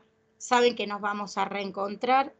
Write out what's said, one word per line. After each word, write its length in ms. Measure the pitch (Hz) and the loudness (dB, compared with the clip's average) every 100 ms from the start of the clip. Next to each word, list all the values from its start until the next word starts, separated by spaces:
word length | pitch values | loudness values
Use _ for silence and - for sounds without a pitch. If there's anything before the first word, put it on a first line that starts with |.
| _ _ _ _ | _ _ _ _
saben 380 | - 247 240 226 | 0 4 4 2
que 100 | 208 | -6
nos 140 | 208 | -4
vamos 380 | 202 208 202 202 | -4 -4 -6 -2
a 80 | 196 | -2
reencontrar, 880 | 196 196 196 202 208 247 262 277 | -2 -6 -6 -6 -4 2 4 2